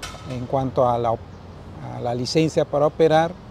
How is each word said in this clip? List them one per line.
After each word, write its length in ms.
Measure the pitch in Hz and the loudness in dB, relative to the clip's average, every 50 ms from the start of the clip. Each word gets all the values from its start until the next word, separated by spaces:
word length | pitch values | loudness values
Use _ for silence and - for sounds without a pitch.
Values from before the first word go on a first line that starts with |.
| - - - - - - 131 | -10 -12 -12 -12 -10 -10 -8
en 120 | 123 123 | -8 -6
cuanto 420 | 120 - 135 135 131 110 - 131 123 | -2 -2 -2 -2 0 2 2 2 4
a 80 | 120 120 | 4 2
la, 120 | 120 117 | 2 0
a 920 | 113 117 - - - - - - - - - - - - 139 123 120 120 120 | 0 -2 -4 -12 -18 -18 -18 -18 -16 -16 -16 -16 -14 -12 -12 -10 -8 -6 -4
la 120 | 120 120 | -4 -2
licencia 500 | 123 127 - - 165 160 156 - 165 147 | -2 -2 0 2 2 2 4 2 0 0
para 220 | - - 143 143 | 2 2 2 2
operar 460 | 156 - - 160 156 156 156 165 170 180 - - - | 2 4 4 4 6 6 6 4 2 -2 -10 -16 -12